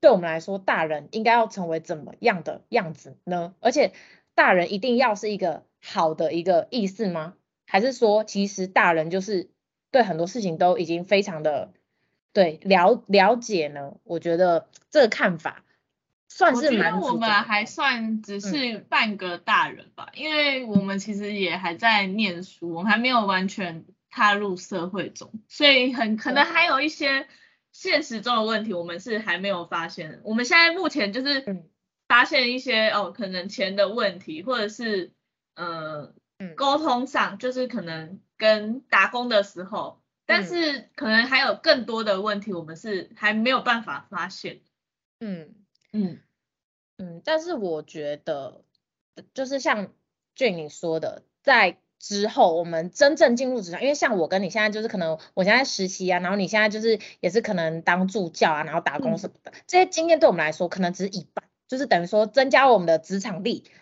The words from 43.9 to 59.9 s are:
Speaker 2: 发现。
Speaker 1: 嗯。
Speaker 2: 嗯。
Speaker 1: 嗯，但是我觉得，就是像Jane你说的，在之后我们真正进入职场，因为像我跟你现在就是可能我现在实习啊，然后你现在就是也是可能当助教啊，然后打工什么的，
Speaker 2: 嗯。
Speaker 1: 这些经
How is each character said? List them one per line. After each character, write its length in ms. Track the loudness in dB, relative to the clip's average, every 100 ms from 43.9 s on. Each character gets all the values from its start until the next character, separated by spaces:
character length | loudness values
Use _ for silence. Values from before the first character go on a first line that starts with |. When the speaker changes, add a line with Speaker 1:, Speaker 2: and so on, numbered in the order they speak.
| -12 -10
Speaker 2:
发 180 | -10 -10
现。 320 | -10 -14 -14 _ _ _ _ _ -14
Speaker 1:
嗯。 340 | -10 -10 -12 _ _ _ _
Speaker 2:
嗯。 280 | -4 -4 -4 _ _ _ _ _ _ _ -16
Speaker 1:
嗯， 220 | -14 -10
但 160 | -2 -2
是 100 | -2
我 280 | -6 -4 -6
觉 340 | -8 -10 -8 -8
得， 460 | -6 -8 -8 -16 _ _ _ _ _ -20 -16
就 100 | -10
是 140 | -6 -2
像 280 | 0 -2 -4 _ _ _ _ -2
Jane 180 | -2
你 140 | -2 -10
说 280 | -8 -4 -4
的， 240 | -4 -10 _ _
在 340 | 4 6 6 0 _ _
之 280 | -8 -4 -2
后 280 | 4 4 4
我 80 |
们 260 | -2 -4 -4
真 260 | 2 2 6
正 200 | 4 4
进 140 | 0
入 100 | -4
职 100 | -6
场， 100 | -4
因 60 | -2
为 60 |
像 220 | 0 0 0
我 120 | 0
跟 140 | 0
你 60 | -2
现 140 | 0
在 80 | -2
就 100 | -2
是 80 | -6
可 80 | -4
能 220 | -4 -4 -6
我 100 | 0
现 100 | 4
在 100 | 4
实 240 | 2 -2 -4
习 200 | -4 -2
啊， 120 | 0
然 100 | 0
后 60 | -2
你 100 | 0
现 100 | 2
在 100 | 2
就 100 | 0
是 180 | 0 0 -4 -6
也 80 | -2
是 140 | -2
可 100 | -2
能 300 | -2 -2 -2
当 260 | 0 0 0
助 220 | -2 -6
教 200 | 0 0
啊， 100 | 0
然 100 | -2
后 60 | -4
打 180 | -4 -4
工 200 | -4 -4
什 100 | -6
么 60 | _
的， 80 | -20
Speaker 2:
嗯。 120 | -20 2
Speaker 1:
这 100 | 4
些 60 |
经 220 | 4